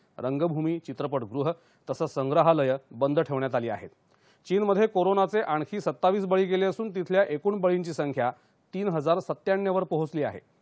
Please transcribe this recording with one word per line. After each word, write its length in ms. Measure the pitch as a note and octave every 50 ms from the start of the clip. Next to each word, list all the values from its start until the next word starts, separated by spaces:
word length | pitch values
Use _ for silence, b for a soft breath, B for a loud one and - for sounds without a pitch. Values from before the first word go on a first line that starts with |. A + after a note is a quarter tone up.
| _ _ _
रंगभूमी, 640 | - A#2 C3 C#3 C#3+ E3+ F3 D3 D#3 D#3 D#3+ E3+ E3
चित्रपटगृह 720 | - - B2 - C#3+ C#3+ C#3+ C3+ A#2 G2 A2+ C#3+ C3+ D#3+ E3+ b b b b b b -
तसंच 240 | C3+ - E3 C#3+ -
संग्रहालय 640 | C#3+ C3+ C3+ D3 E3+ D3+ E3 E3 D3+ C#3 C3 C3 C#3 - -
बंद 280 | A2+ A2+ C#3 C#3 D3 E3
ठेवण्यात 360 | D#3 - C#3+ C3 C3+ B2+ B2
आली 140 | B2 A#2 A2+
आहेत. 200 | G#2 G2 F#2+ F2+ _ _ _ _ b b b b b b b -
चीनमध्ये 380 | F3+ G#3 G#3+ G3+ G3 F#3+ A3
कोरोनाचे 540 | A3 A3 F#3 F3+ F#3+ G3 G3 F#3+ E3 G#3 G#3+
आणखी 400 | - - D3+ D3+ C#3+ - G#3 G#3
सत्तावीस 440 | - E3 C#3 - - F#3 G3 G#3 G3
बळी 200 | F3+ F#3 F#3+ G3
गेले 200 | F3+ F#3 F#3 F#3+
असून 300 | F#3+ F3+ - A3 A3 F3
तिथल्या 280 | F#3+ E3+ F3+ F#3 G3 G3+
एकूण 360 | F#3+ D3+ D3 - G3+ G#3 G3
बळींची 340 | F#3 F3+ F3+ F3+ E3+ E3+ D#3
संख्या 380 | - D3 C#3+ B2+ C3 A#2+ B2 - b b b b b b _ -
तीन 140 | F#3 G3+
हजार 320 | G3+ E3 D#3 C#3 D#3+ F3 F#3
सत्त्याण्णव 560 | - - D3 - - G3 F#3+ G3 G3 F#3+ F#3
वर 80 | F#3+ F#3
पोहोचली 400 | - E3+ D3+ D#3+ - E3+ D3+ C3+
आहे. 160 | G#2+ F#2 F#2 - _ _ _